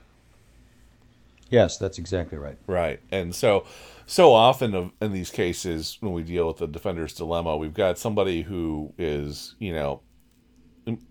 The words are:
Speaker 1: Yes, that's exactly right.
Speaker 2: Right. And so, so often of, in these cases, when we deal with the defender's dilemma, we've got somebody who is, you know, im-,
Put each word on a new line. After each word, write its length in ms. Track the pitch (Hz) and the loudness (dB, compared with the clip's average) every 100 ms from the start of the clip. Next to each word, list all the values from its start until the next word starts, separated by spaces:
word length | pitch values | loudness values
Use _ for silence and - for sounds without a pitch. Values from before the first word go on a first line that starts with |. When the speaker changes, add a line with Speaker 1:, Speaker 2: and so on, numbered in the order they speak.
| _ _ _ _ _ _ _ _ _ _ _ _ _ _ - | _ _ _ _ _ _ _ _ _ _ _ _ _ _ 2
Speaker 1:
Yes, 280 | 123 90 - | 4 4 0
that's 220 | 95 - | -6 -6
exactly 400 | 85 92 80 76 | -6 -4 -4 -10
right. 180 | 71 - - | -12 -12 -4
Speaker 2:
Right. 340 | 90 80 69 - | -2 -2 -4 -6
And 240 | 98 87 90 | -6 -4 0
so, 300 | 117 98 - - - - - | 4 4 0 -10 -20 -20 -2
so 260 | - 165 | 6 10
often 400 | 113 120 131 120 | 10 8 4 0
of, 180 | 95 90 - | -2 -4 -4
in 120 | 107 | -4
these 180 | 98 85 | -4 -6
cases, 680 | - 90 85 92 80 78 - | -2 -2 -2 -4 -6 -6 -8
when 120 | 104 | -6
we 120 | 85 | -6
deal 240 | 82 87 80 | -4 -2 -2
with 100 | - | -2
the 80 | 80 | -8
defender's 480 | 76 101 85 78 | -6 -6 -6 -6
dilemma, 440 | - 82 85 85 78 | -8 -4 -2 -2 -4
we've 180 | 78 85 | -4 -2
got 240 | 95 87 | 0 0
somebody 420 | 117 104 95 85 | -2 0 0 -2
who 500 | 80 92 82 76 76 - | -4 -6 -4 -6 -8 -6
is, 560 | 82 73 73 71 - - | -4 -4 -6 -10 -16 -10
you 120 | 101 | -8
know, 300 | 80 71 69 _ _ _ _ _ _ _ _ - | -4 -4 -6 _ _ _ _ _ _ _ _ -10
im-, 180 | 113 - | -10 -10